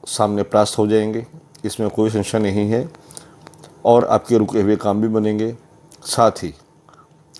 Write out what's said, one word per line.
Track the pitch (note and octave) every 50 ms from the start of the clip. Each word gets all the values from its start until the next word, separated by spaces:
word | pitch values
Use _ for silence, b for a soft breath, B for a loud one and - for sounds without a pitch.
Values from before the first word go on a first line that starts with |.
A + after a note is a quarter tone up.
| -
सामने | - - - G#2+ G#2 G#2 G2+ G2
परास्त | - - G#2+ G#2 - - -
हो | G#2+
जाएंगे, | G#2 A2 A2 G#2+ G#2+ A2 A2+ A#2 - - D#3+ - _ - - -
इसमें | G#2+ - - A2 G#2
कोई | - - G#2+ A2
संशय | A2 G#2+ G2+ - - A2
नहीं | G#2+ G2+ F#2+ G#2 G#2 G#2
है, | A2+ A#2+ C#3+ E3+ - B B B B B B B B B B B B B B B - - -
और | - A#2 A#2+ A#2+
आपके | - - G#2+ - - A#2 A2
रुके | G#2+ F#2 - A2
हुए | G2 G2+ G#2+
काम | - - G#2 G2+ G#2 A2
भी | A2+
बनेंगे। | A2 A2 G#2+ G#2+ G#2+ G#2+ A2 A2+ A#2 A#2 - _ _ _ _ - - - -
साथ | - - - A#2 A2
ही | - - - E2+ C#2 - _ _ _ _ _ _ - - - _ _ _ _ _ -